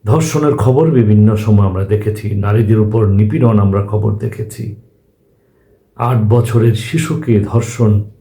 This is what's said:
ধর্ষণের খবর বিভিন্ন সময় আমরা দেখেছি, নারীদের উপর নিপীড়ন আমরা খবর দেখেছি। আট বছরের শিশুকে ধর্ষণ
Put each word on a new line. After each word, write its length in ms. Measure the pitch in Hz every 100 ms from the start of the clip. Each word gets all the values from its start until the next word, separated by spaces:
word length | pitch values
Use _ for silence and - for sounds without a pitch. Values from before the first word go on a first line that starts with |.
ধর্ষণের 520 | 104 160 160 151 147 -
খবর 340 | 123 131 165
বিভিন্ন 460 | 131 107 107 107 107
সময় 300 | 107 104 98
আমরা 180 | 92
দেখেছি, 500 | 98 104 107 101 104
নারীদের 460 | 101 101 107 107 110
উপর 260 | 104 113 104
নিপীড়ন 520 | 98 107 160 117 107
আমরা 280 | 101 98 101
খবর 300 | 104 107 104
দেখেছি। 600 | 110 - 107 - 113 104 _ _ _ _ _ _ _ _ _ _ _
আট 340 | - 120 123 104
বছরের 460 | 120 117 113 117
শিশুকে 680 | 101 - 160 - 156 - 107
ধর্ষণ 720 | 101 120 117 - 110 101 101 -